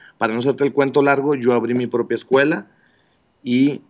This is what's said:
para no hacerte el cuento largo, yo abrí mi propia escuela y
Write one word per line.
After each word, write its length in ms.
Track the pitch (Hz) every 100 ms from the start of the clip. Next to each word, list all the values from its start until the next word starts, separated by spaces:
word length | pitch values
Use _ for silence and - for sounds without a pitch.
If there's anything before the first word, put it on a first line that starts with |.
| - -
para 140 | 110
no 80 | 117
hacerte 240 | 131 123
el 80 | 139
cuento 300 | 139 139 147
largo, 340 | 139 139 139 139
yo 160 | 120
abrí 220 | 120 117
mi 120 | 123 120
propia 300 | 120 107 117
escuela 500 | - 131 139 131 - _ _ _ _ _ _ _
y 380 | 120 123 139 139 -